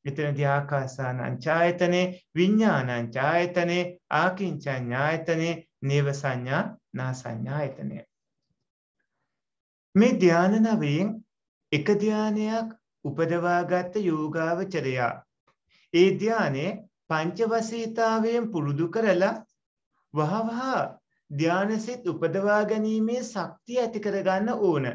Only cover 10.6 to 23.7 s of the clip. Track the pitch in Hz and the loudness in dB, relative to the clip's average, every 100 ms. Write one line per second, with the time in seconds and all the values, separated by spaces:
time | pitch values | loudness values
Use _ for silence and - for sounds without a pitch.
10.6 | 220 214 147 147 202 226 - _ _ _ | 4 2 2 0 0 -4 -14 _ _ _
11.6 | _ 151 147 202 208 214 214 214 214 220 | _ -2 2 2 2 0 0 -2 -2 -4
12.6 | 226 - _ _ 143 147 165 170 175 175 | -6 -12 _ _ -10 -2 0 0 0 0
13.6 | 175 180 180 214 190 156 151 160 160 175 | 2 -2 0 -2 0 0 -2 -2 -2 -2
14.6 | 190 180 135 127 120 - _ _ _ _ | -2 -4 -2 0 -2 -4 _ _ _ _
15.6 | _ _ _ 170 190 190 208 226 170 135 | _ _ _ 6 6 6 0 0 0 0
16.6 | 165 - - _ _ 160 165 175 226 226 | -4 -6 -12 _ _ -2 -2 -2 0 0
17.6 | 220 233 220 226 226 220 226 233 226 180 | -2 -6 -6 0 2 2 2 0 -2 -2
18.6 | 143 143 170 226 220 175 196 220 - _ | -2 -2 -2 0 2 4 2 0 -12 _
19.6 | _ _ _ _ _ 147 151 202 226 233 | _ _ _ _ _ -2 0 0 -2 -4
20.6 | 262 233 135 - _ _ _ 143 165 175 | -2 -2 -2 -8 _ _ _ -2 0 2
21.6 | 202 220 - 247 180 160 160 190 202 208 | 0 -2 -4 -6 -6 -2 -2 0 2 2
22.6 | 208 220 214 220 220 247 - 202 165 - | 2 0 0 0 0 -2 -4 -8 -8 -10
23.6 | - | -6